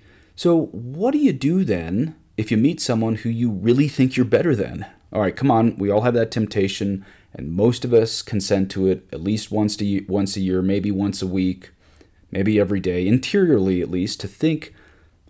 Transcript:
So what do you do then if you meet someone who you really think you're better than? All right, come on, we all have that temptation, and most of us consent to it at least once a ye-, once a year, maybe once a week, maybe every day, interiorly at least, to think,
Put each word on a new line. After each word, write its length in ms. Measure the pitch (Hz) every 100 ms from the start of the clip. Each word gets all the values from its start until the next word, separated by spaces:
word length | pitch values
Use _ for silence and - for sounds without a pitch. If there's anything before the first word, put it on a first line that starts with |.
| _ _ _ -
So 300 | 175 165 127
what 460 | 101 120 151 233
do 80 | 294
you 120 | 269
do 320 | 139 139 185
then 520 | 151 90 82 98 160 - _ -
if 160 | 107
you 60 | 110
meet 240 | 139 -
someone 340 | - 117 113 110
who 140 | 117
you 200 | 117 120
really 380 | 95 110 127 143
think 300 | - 131 127
you're 80 | 113
better 280 | 113 165
than? 320 | 113 65 - - _ _
All 80 | 104
right, 140 | 95 -
come 140 | 135
on, 280 | 113 113 -
we 120 | 101
all 120 | 104
have 120 | 123 120
that 140 | 113
temptation, 760 | 113 104 107 98 - 101 98 - - _
and 200 | - 73
most 320 | 87 113 120 131
of 80 |
us 280 | 117 110 -
consent 480 | - 104 - 98 95
to 140 | 98 95
it 200 | 92 -
at 100 | 78
least 260 | 90 107 -
once 300 | 107 104 -
a 60 | 101
ye-, 200 | 98 -
once 260 | 98 98 104
a 60 |
year, 200 | 92 92
maybe 300 | 95 98 101
once 300 | 98 101 98
a 60 | 95
week, 440 | 95 92 95 - _ _ _ _ _ _
maybe 280 | 95 101 104
every 200 | 95 101
day, 280 | 90 90 92
interiorly 760 | 127 - 202 180 120 95 90
at 100 | 82
least, 280 | 90 101 -
to 60 | 98
think, 460 | - 160 156 - - - _ _ _